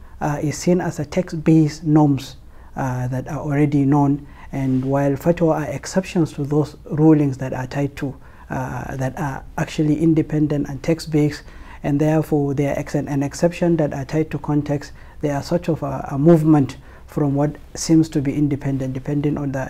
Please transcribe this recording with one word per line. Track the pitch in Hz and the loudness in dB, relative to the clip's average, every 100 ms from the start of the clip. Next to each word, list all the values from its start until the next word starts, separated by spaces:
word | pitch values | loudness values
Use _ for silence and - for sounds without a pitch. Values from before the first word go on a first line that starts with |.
| - - | -20 -6
uh, | 151 147 | -4 -2
is | 151 139 | -2 -2
seen | - 180 | 2 2
as | 170 - | 0 -4
a | 147 | -4
text-based | - 175 170 151 160 156 147 | -4 -4 -2 4 6 6 0
norms, | 165 151 151 139 - - - - - - | 2 4 6 2 -2 -16 -20 -20 -16 -8
uh, | 139 127 123 | -4 -4 -4
that | 127 123 | -6 -6
are | 131 | -8
already | 151 143 147 143 139 | -2 2 2 4 4
known, | 147 143 143 - - - | 4 4 0 -4 -18 -12
and | 143 135 131 131 | -4 0 0 0
while | 139 143 | 0 0
fatwa | 135 - 170 165 156 | 0 0 2 2 0
are | 147 | -2
exceptions | 143 - - 185 190 156 | -8 -4 -4 -2 -2 -2
to | - | -2
those | 139 147 147 - - | -2 0 0 -4 -8
rulings | 147 156 151 147 127 | 2 6 6 4 0
that | 131 | -6
are | 127 127 | -6 -6
tied | 143 143 - | -4 -4 -4
to, | 143 123 - - - | -8 -8 -18 -20 -8
uh, | - 131 131 - 135 | -6 -6 -8 -8 -6
that | 131 127 | -6 -4
are | 147 135 - - | -6 -6 -10 -6
actually | 156 - 151 147 | -6 0 0 2
independent | 165 156 151 151 151 147 139 | 4 2 2 0 0 0 -4
and | 139 | -6
text-based, | - 165 165 151 147 147 - - - - | -2 -2 0 0 0 -2 -16 -18 -18 -8
and | 147 143 | -2 0
therefore | 151 160 151 151 143 | 2 2 2 0 0
they | 139 143 | 0 -2
are | - | -2
ex-, | 143 151 | -4 -4
an, | 135 | -2
an | 143 | -2
exception | 143 - 175 170 175 165 | -4 0 -2 0 0 2
that | 147 | 0
are | 139 131 | -2 -4
tied | 156 156 | -2 -2
to | 147 | -4
context, | - 147 143 143 - - - - | -2 -2 0 -4 -6 -18 -18 -8
they | 147 | -4
are | 143 | -4
sort | - 175 175 | -2 -2 0
of | 151 | -4
a, | 143 135 - | -4 -6 -6
a | 143 | 2
movement | 151 170 156 151 127 - - - - | 6 6 8 4 4 -2 -18 -20 -10
from | - 147 139 | -2 0 2
what | 147 - - - | -2 -4 -14 -10
seems | - 160 160 | 2 4 4
to | 156 | 0
be | 135 | -2
independent, | 139 147 135 139 135 131 | 0 0 0 -2 -2 -4
depending | 131 131 147 147 151 | -6 -4 -2 0 -2
on | 143 | -4
the | 135 131 | -4 -6